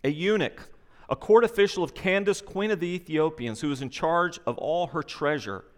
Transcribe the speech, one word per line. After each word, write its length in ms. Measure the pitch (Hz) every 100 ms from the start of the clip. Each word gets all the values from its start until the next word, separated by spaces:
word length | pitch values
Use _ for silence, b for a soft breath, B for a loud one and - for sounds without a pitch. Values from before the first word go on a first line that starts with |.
a 60 | 135
eunuch, 600 | 151 185 214 135 - - - b b b
a 60 | -
court 280 | - 220
official 400 | 226 196 202 -
of 100 | 165
Candace, 480 | - 190 196 202 196
queen 280 | - 190 214
of 100 | 196
the 80 | 175
Ethiopians, 720 | 180 165 156 156 156 120 110
who 80 | 151
was 120 | 135
in 80 | 135
charge 500 | - 160 170 175 170 -
of 120 | 120
all 300 | - 165 170
her 140 | 156
treasure. 640 | 147 - 147 151 104 98 -